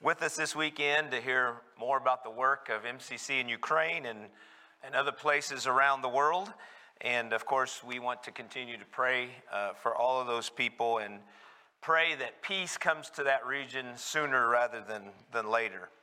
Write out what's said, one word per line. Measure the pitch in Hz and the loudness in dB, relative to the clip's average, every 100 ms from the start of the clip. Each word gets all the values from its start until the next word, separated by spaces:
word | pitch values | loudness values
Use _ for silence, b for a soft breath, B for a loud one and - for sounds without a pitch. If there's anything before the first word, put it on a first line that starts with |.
with | 143 165 | 2 2
us | 165 | 0
this | - 156 151 | -2 -4 0
weekend | 156 151 147 147 147 | -2 0 2 2 2
to | 127 | -2
hear | 123 127 127 120 - _ | 0 2 2 0 -12 _
more | 117 135 | 0 2
about | 131 127 | 2 0
the | 123 | -2
work | 113 131 139 - | 0 2 2 0
of | 110 | -4
M | 113 127 | -4 -10
C | - 120 | -10 -10
C | - 139 | -4 -2
in | 120 | -2
Ukraine | 117 - 160 160 170 131 | -4 0 0 2 -2 -6
and, | 110 104 - B B B B | -8 -12 -18 B B B B
and | 139 135 | -4 0
other | 139 | 0
places | - 151 147 143 139 131 | 0 2 2 0 -4 2
around | 127 139 135 | 6 6 4
the | 131 | 2
world. | 127 147 175 202 - B B B _ | 4 4 2 -2 -12 B B B _
And | 120 123 117 | -2 0 2
of | 113 - | -2 0
course, | 135 127 - | 0 0 -4
we | 120 123 | -8 -6
want | 123 123 | -4 -6
to | - | -8
continue | 107 113 135 123 117 | -14 -12 -10 -10 -10
to | 98 | -12
pray, | - 127 127 123 123 - | 0 2 2 -2 -8 -8
uh, | 101 101 | -4 -4
for | 90 120 | -2 -2
all | 113 120 127 | 2 2 2
of | 123 | 0
those | 117 113 | -2 -2
people | - 120 - 117 113 | -4 -4 0 0 0
and | 104 101 104 B B B B _ | -2 -10 -18 B B B B _
pray | - 160 165 151 | 2 4 4 2
that | 123 - | -6 -8
peace | - 196 180 - | -6 -4 -4 -2
comes | 185 156 147 | 0 0 -2
to | - | -4
that | 139 135 120 | 2 2 2
region | 139 135 131 127 | -4 -4 -8 -8
sooner | 123 - 156 147 131 117 | -10 -4 0 2 4 6
rather | 120 120 117 101 | 6 4 -2 -8
than, | 107 101 98 - | -8 -8 -18 -6
than | 110 107 | -4 2
later. | 113 113 95 90 - | 2 2 -6 -14 -20